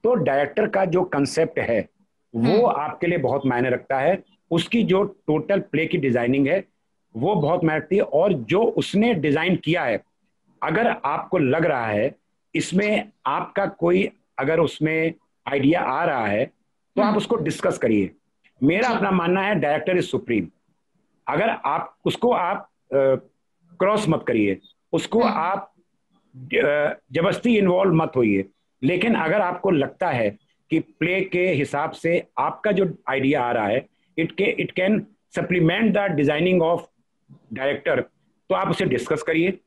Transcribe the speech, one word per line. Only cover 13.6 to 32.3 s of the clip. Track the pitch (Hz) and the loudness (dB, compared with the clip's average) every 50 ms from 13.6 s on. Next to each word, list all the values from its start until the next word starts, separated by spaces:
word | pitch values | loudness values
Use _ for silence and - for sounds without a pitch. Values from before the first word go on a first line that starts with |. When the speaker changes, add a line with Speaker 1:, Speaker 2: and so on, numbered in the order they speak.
| 196 | -4
Speaker 1:
कोई | 170 - _ 160 170 180 185 202 - _ _ _ _ _ - | -4 -4 _ 0 2 2 2 0 -2 _ _ _ _ _ -6
अगर | 135 139 160 165 | -2 0 2 2
उसमें | 165 143 - - 147 156 156 160 160 165 165 _ _ _ _ _ _ | 0 0 0 -2 -2 -2 0 0 -2 -2 -4 _ _ _ _ _ _
idea | - 139 143 131 139 165 175 | -4 -2 2 2 4 2 2
आ | - - 127 147 170 | 0 -2 -2 -2 0
रहा | 165 147 123 110 | 0 0 0 -2
है | 104 101 107 - - _ _ _ _ _ _ _ _ _ | 0 0 -2 -2 -4 _ _ _ _ _ _ _ _ _
तो | - | 0
आप | 208 | 0
Speaker 2:
हम्म। | 208 202 | 2 2
Speaker 1:
उसको | 208 - - 240 | 0 0 -2 -2
discuss | 220 147 156 143 - - - - - | -2 -2 -4 -4 -2 -2 -2 -2 0
करिए | - 117 110 104 98 90 - _ _ _ _ _ _ _ _ _ | 0 2 2 2 0 -2 -6 _ _ _ _ _ _ _ _ _
मेरा | 127 139 165 202 240 254 | 2 2 2 2 0 0
Speaker 3:
जी। | 226 | 0
Speaker 1:
अपना | - 196 202 | 0 0 0
मानना | 190 180 170 170 180 190 | 0 0 2 2 0 0
है, | 190 202 214 160 | 0 0 0 0
director | 143 143 151 151 151 185 185 180 | 0 0 -2 -2 -2 0 0 0
is | - - - | -2 -2 -4
supreme। | 123 - - 120 107 87 - _ _ _ _ _ _ _ _ _ _ _ _ _ _ _ - | -6 -2 -2 -2 -2 -2 -4 _ _ _ _ _ _ _ _ _ _ _ _ _ _ _ -6
अगर | 156 151 208 226 | -2 -2 -2 -2
आप, | - - - 135 147 160 165 - _ _ _ | -2 -4 -4 -4 -4 -4 -6 -8 _ _ _
उसको | 170 - - - 240 | -4 -2 0 0 0
आप, | 240 175 180 175 202 196 - _ _ _ _ | 2 2 0 -2 -4 -4 -8 _ _ _ _
अ, | _ 131 139 135 135 131 127 - _ _ _ _ _ _ _ _ _ - | _ 0 2 4 4 2 0 -2 _ _ _ _ _ _ _ _ _ -6
cross | - 180 196 214 208 - 151 | -2 0 0 2 0 0 0
मत | 160 - - - | -2 0 0 -2
करिए, | 120 113 104 101 95 - _ - _ _ _ _ | 0 0 2 0 -2 -4 _ -20 _ _ _ _
उसको | - 165 - - - 226 | -4 -4 -4 0 0 2
Speaker 3:
हम्म। | 247 - - 156 | 2 2 0 0
Speaker 1:
आप, | 160 175 196 196 196 - _ _ _ _ _ _ _ _ _ _ _ _ _ | -2 -2 -2 -4 -6 -12 _ _ _ _ _ _ _ _ _ _ _ _ _
अ, | 131 127 139 165 165 - 151 143 147 147 151 - - _ _ | -20 -12 -4 -2 0 2 2 2 2 0 -2 -2 -6 _ _
जबरदस्ती | 127 160 170 202 - - - 240 233 208 | -2 0 0 0 0 0 0 2 4 4
involve | 202 185 175 185 196 190 165 | 4 4 4 4 2 4 4
मत | 160 160 151 - | 2 2 2 2
होइए। | 131 120 107 101 98 98 - _ _ _ _ _ _ | 2 2 4 2 0 -2 -4 _ _ _ _ _ _
लेकिन | 127 135 180 180 214 240 220 | -2 0 0 2 2 0 0
अगर | - 160 160 180 214 | 0 0 0 0 0
आपको | 196 175 - - - 196 | 0 0 -2 -2 0 2
लगता | 185 143 135 135 - _ 190 175 | 2 2 0 -2 -2 _ -2 -2
है | 143 120 113 104 104 - _ _ _ _ _ _ | 0 0 0 -2 -2 -6 _ _ _ _ _ _
कि | 160 160 | -2 -2
प्ले | 165 _ - _ 156 170 180 190 | -2 _ -8 _ -2 -2 0 -2
के | 190 190 - 180 180 185 | -2 -2 -2 0 0 0
हिसाब | 170 131 143 - - 143 151 151 | 0 0 -2 -2 -2 -4 -4 -4
से | - - - 165 170 175 - _ | -6 -4 -2 0 0 0 -2 _